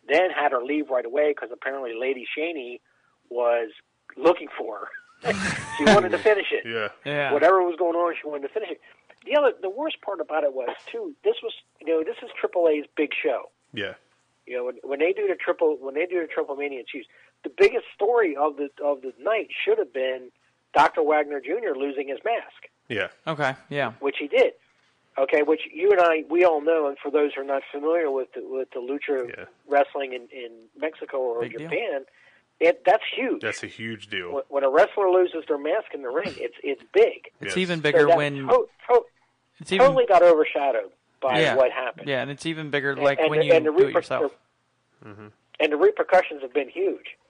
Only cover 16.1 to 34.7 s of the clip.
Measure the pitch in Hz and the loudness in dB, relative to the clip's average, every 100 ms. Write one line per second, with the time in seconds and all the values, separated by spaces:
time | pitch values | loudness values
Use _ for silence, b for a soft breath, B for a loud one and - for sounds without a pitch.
16.1 | 180 156 - 147 139 143 135 113 101 - | -4 -4 -6 -6 -6 -6 -8 -12 -16 -16
17.1 | b b _ 320 - 392 240 - - 202 | b b _ -14 4 4 4 -8 -4 0
18.1 | 240 190 139 151 143 143 - 147 135 131 | 2 2 0 -2 -2 -8 -4 -2 -2 -6
19.1 | 123 135 120 - - - 220 160 135 131 | -8 -4 -2 -4 -4 0 0 0 -4 -4
20.1 | 131 127 _ _ _ _ 147 156 - 151 | -4 -10 _ _ _ _ 4 4 4 2
21.1 | 151 147 143 - 202 220 131 139 135 135 | 2 0 -6 -6 -4 -4 -4 -4 -4 -6
22.1 | 135 - 233 - - - _ _ 110 90 | -6 -4 -6 -8 -20 -20 _ _ -4 -4
23.1 | _ 160 151 139 131 _ 143 123 120 139 | _ -10 -2 -2 -2 _ -4 -4 -4 -6
24.1 | - 143 - - - _ _ _ _ _ | -6 -2 2 2 0 _ _ _ _ _
25.1 | - 135 156 147 156 - 156 190 190 170 | -4 0 2 2 0 -2 -2 2 6 4
26.1 | 160 143 170 180 156 147 165 147 139 147 | 2 0 4 4 4 2 2 0 -4 -2
27.1 | 151 147 135 139 139 - 143 151 170 156 | 0 0 -2 -4 -4 -6 -6 -2 0 0
28.1 | 135 127 127 104 131 127 135 123 143 - | -2 -6 -10 -8 -8 -8 -10 -8 -8 -4
29.1 | 135 120 - - _ - 143 139 143 135 | -4 -4 -12 -16 _ 0 2 2 -2 -8
30.1 | 127 120 135 120 113 113 143 151 156 151 | -10 -14 -16 -16 -18 _ -8 -8 -8 -8
31.1 | 139 127 117 120 113 160 160 226 139 135 | -4 -4 -4 -6 -8 -6 -6 -4 -8 -10
32.1 | b b b b _ 165 180 - 220 - | b b b b _ 2 4 2 2 0
33.1 | - 254 165 110 - 101 - 113 110 101 | -6 -4 -2 -4 -6 -10 -10 -10 -10 -8
34.1 | 101 90 87 - 139 135 | -8 -6 -8 -4 0 2